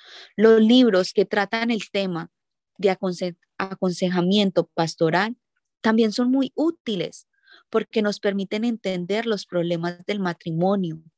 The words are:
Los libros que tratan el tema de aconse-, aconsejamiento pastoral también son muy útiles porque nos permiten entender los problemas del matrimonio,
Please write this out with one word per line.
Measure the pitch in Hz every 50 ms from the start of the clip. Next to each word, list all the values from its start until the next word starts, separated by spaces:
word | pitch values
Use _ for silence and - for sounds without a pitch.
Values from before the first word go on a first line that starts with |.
| - - - - - - _
Los | - 214 226 226 220
libros | 220 220 247 254 254 226 185 180 190 - -
que | 214 190
tratan | - - 208 196 - 226 226 233 233
el | 233 202 - -
tema | - 196 196 190 175 160 170 - _ _ _ _ _ _ _ _ _
de | - 190 190
aconse-, | 185 - 202 185 175 - 185 180 170 - _ _ _
aconsejamiento | - 190 190 190 - 196 185 170 - 185 180 185 180 175 180 202 208 202 190 - 175 165 - _
pastoral | - 165 160 - - 170 160 165 175 202 226 240 - _ _ _ _ _ _ _ _
también | - 226 220 226 226 214
son | 196 - 247 247
muy | 262 277 269 - -
útiles | - 302 339 330 - _ 233 208 180 156 - - - - _ _ _ _ _ - - _ _
porque | - 220 214 - - 226
nos | 214 208 202 -
permiten | - 202 196 196 190 - 214 214 226
entender | 240 233 - - 190 185 175 175 170 196 220 233
los | 233 214 190 -
problemas | - 185 175 170 175 175 165 165 175 175 180 180
del | - 208 202
matrimonio, | 185 175 170 - - 170 160 165 175 190 202 202 180 165 160 160 160 - _